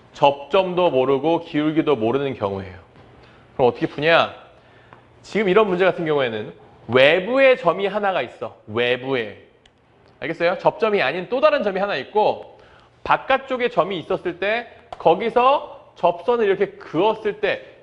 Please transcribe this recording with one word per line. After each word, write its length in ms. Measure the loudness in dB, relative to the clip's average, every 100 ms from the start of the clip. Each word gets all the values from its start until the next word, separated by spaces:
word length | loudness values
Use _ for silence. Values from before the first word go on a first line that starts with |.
| -18
접점도 760 | 2 2 2 -2 0 0 0 2
모르고 500 | 2 2 0 0 -2
기울기도 560 | -2 -4 -2 0 0 0
모르는 380 | 0 -2 -4
경우예요. 440 | -4 -6 -6 -10 -16 -20 -20 -20 -20 -20 -20 _ 0
그럼 140 | 0
어떻게 160 | 0 -6
푸냐? 480 | -2 2 2 2 -4 -20 _ _ -20 -20 -20 _ _
지금 260 | -8 -2 2
이런 180 | 2 2
문제 180 | 2
같은 200 | 0 0
경우에는 500 | -2 0 0 -4 -10 -16 -20 -18 0
외부에 680 | 4 6 4 0 2 4 4
점이 320 | 0 0 -2
하나가 340 | -2 -2 -2
있어. 340 | -4 -8 -14 -14 -8
외부에. 680 | -2 0 0 -2 -4 -4 -10 -20 _ _ _ _ _ _ -12
알겠어요? 380 | -10 -2 -2 0
접점이 440 | 0 0 0 2
아닌 260 | 0 -2 -4
또 120 | 2
다른 240 | 2 2
점이 160 | -2 -2
하나 160 | -2 -4
있고 640 | -4 0 0 -2 -8 -20 -20 -20 _ _
바깥쪽에 680 | -2 0 0 -2 -2 -4 -2
점이 300 | 0 -2 -2
있었을 400 | -6 -6 -6 -6
때 300 | -4 -4 -8 -18 -20 -2
거기서 960 | 2 2 2 2 4 2 -2 -18 -20 -2
접선을 500 | -2 -2 -2 0 0
이렇게 200 | 0 -2
그었을 680 | -8 -8 -2 0 0 -6 -4
때 360 | -4 -4 -8 -14